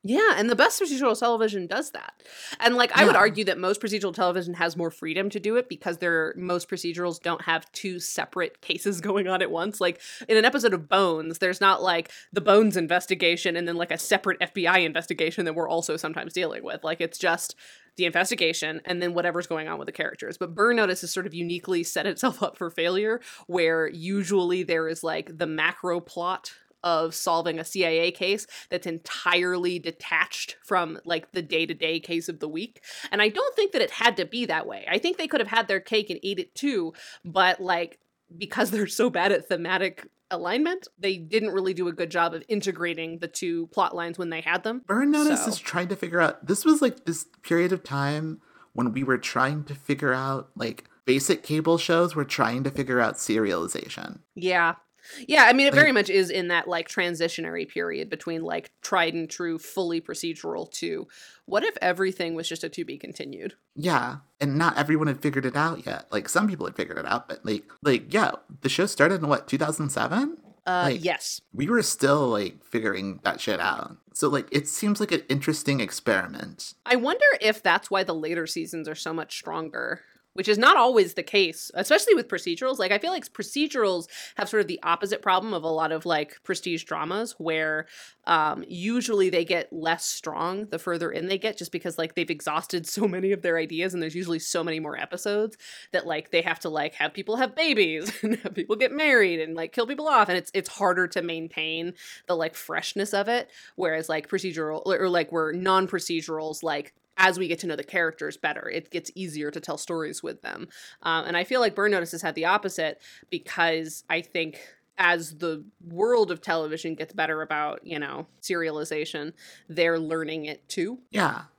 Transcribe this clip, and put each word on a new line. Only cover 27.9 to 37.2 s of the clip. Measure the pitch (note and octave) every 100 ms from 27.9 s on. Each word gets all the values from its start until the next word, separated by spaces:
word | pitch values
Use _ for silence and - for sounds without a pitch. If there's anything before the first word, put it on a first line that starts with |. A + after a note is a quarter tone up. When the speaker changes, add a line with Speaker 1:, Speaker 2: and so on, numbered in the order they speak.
Speaker 1:
A | D#3+ F3
case | E3+ F#3 G#3 - - -
that's | F3+ F3
entirely | E3 - - F3+ F3 F3+ F3+ F3+ F3
detached | E3 - - D#3+ - - - -
from, | - F#3 E3+ -
like, | E3 E3 -
the | F#3
day-to-day | D#3+ D#3+ E3 E3 D#3+ E3
case | E3 E3 E3
of | E3
the | D3+
week. | D#3+ A3 _ - - -
And | G3+
I | G#3+
don't | G#3 C#5
think | B4+ G4+
that | C#4+
it | G3+
had | - A#3+ A3+
to |
be | F3 A#3 A#3+
that | D#3+ -
way. | G2 -
I | F#3
think | E4+ F4+
they | D#4+
could | D4+
have | -
had | A3+ A3+
their | F#3+
cake | - A3 G#3
and | E3+
ate | G3 F#3+
it | - -
too, | C#4+ A3+ E3 - - -